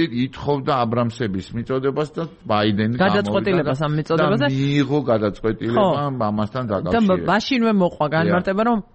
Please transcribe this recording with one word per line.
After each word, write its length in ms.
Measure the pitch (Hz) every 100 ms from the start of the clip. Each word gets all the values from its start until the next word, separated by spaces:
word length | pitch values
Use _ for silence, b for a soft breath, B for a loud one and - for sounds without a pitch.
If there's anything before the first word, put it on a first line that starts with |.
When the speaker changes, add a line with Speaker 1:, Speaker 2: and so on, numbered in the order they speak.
| 165 120
Speaker 1:
ითხოვდა 540 | 131 - 139 143 135 135
აბრამსების 720 | 117 117 120 - 117 92 90
მიწოდებას 600 | 113 117 131 135 135 151
და 120 | - 165 -
ბაიდენი 560 | - 104 107 101 110 123
Speaker 2:
გადაწყვეტილებას 800 | 190 208 202 208 190 175 143 131
Speaker 1:
გამოვიდა 20 |
და 60 | 151
Speaker 2:
ამ 80 |
მიწოდებაზე? 500 | 151 151 165 156 139
Speaker 1:
და 60 | -
მიიღო 500 | 135 139 143 131 147
გადაწყვეტილება 800 | 123 113 104 - 110 110 110 117
Speaker 2:
ხო. 420 | 190 143 143 131
Speaker 1:
ამასთან 400 | 107 104 104 131
Speaker 2:
და 120 | 120 98
Speaker 1:
დაკავშირებით. 520 | 85 220 208 180 185
Speaker 2:
მაშინვე 440 | 202 - 262 226
მოყვა 320 | 208 175 - 151
Speaker 1:
დიახ. 80 |
Speaker 2:
განმარტება, 480 | 160 165 175 185 190
რომ 140 | 226 226 -